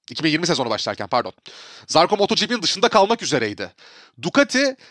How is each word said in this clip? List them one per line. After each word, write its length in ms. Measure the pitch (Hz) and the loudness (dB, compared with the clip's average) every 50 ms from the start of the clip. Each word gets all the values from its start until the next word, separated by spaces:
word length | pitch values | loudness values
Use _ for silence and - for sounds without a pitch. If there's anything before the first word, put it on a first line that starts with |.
| _ - | _ -16
İki 140 | 123 - 147 | -6 -2 0
bin 60 | 160 | 0
yirmi 160 | 147 160 175 | 0 0 0
sezonu 240 | 170 160 135 127 117 | 0 -2 -2 -2 -2
başlarken, 380 | 110 101 - 110 101 - 104 95 | -4 -4 -4 -6 -6 -6 -4 -2
pardon. 240 | - 123 - 95 - _ - - - - - - - - - | -2 -2 -2 -4 -8 _ -20 -20 -20 -20 -20 -20 -20 -18 -6
Zarco 300 | - - 156 170 - 208 | 0 4 4 4 4 4
Moto 180 | 202 202 185 226 | 2 2 2 0
G 120 | - 214 | 0 -2
P'nin 160 | 214 240 240 | -2 -2 -4
dışında 260 | 175 - - 190 214 226 | -4 -4 -2 0 0 2
kalmak 340 | - 214 196 208 233 226 | 4 4 4 4 2 -2
üzereydi. 500 | 190 131 147 127 113 107 104 101 98 87 - _ - - - - - - _ - | -2 -2 -2 -2 -2 -4 -6 -8 -10 -12 -14 _ -20 -20 -20 -20 -20 -20 _ -8
Ducati, 540 | 120 180 - 277 285 - - 254 285 269 269 - - - | -6 0 2 2 2 2 2 0 0 0 -2 -6 -14 -20